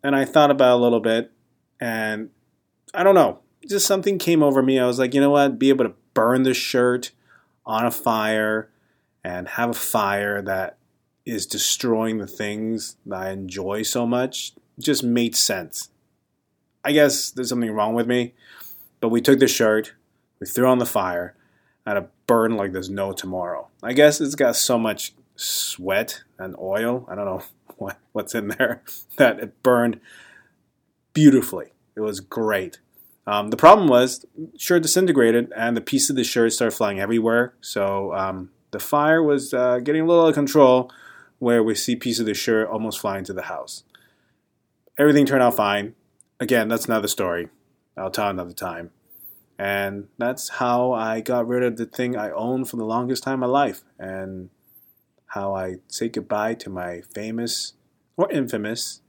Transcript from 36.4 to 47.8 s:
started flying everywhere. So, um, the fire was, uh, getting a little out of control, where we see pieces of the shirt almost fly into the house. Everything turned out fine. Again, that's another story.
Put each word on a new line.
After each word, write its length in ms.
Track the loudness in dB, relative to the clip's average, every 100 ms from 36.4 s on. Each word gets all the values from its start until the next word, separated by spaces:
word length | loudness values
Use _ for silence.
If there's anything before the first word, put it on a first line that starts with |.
| 2
started 220 | 2 -2 0
flying 240 | -2 -2
everywhere. 540 | 0 0 2 0 0 _
So, 520 | -10 -4 -2 -2 -4
um, 380 | -4 -6 -8 -14 _ _
the 80 | -12
fire 440 | -2 0 2 4
was, 300 | 2 0 -2
uh, 260 | -2 0 0
getting 220 | 0 -2
a 40 | 2
little 180 | 4
out 60 | 4
of 60 | 2
control, 560 | 0 6 6 6 2 -12 -20 -20 _ _
where 240 | 0 2
we 120 | 2 -2
see 200 | -2 -4
pieces 260 | -2 -2
of 40 | -2
the 80 |
shirt 340 | -2 0 0 0
almost 300 | -4 -6 -6
fly 180 | -6 -6
into 160 | -8
the 100 | -10
house. 400 | -10 -12 -12 -18 _ _ _ _ _ _ _ _ _ _ _ 2
Everything 280 | 6 6 4
turned 180 | 4
out 120 | 2 2
fine. 380 | 0 0 -4 -14 _ _ _ _
Again, 280 | 0 0 0
that's 180 | -2 -2
another 220 | -2 -2
story. 420 | -4 -4 -4 -8 _ _ _